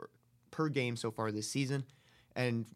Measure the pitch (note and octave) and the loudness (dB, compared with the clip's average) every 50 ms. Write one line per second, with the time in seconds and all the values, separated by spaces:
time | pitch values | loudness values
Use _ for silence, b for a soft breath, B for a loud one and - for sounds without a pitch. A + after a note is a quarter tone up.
0 | - - _ _ _ _ _ _ _ _ - - D#3+ D#3 C3 C3+ B2 B2 A#2+ A#2 | -18 -18 _ _ _ _ _ _ _ _ -2 0 0 2 2 2 2 0 0 -2
1 | - A2+ - - A2+ A2 G#2+ G#2+ G#2+ - - C3+ C3+ B2+ C#3+ C#3 B2+ b b b | -2 -2 -2 0 0 0 0 -2 -2 -2 0 0 0 2 0 -2 -2 b b b
2 | b b b b b b - - B2+ B2 A#2 A#2 A2+ - - | b b b b b b -2 0 2 2 2 0 -2 -4 -6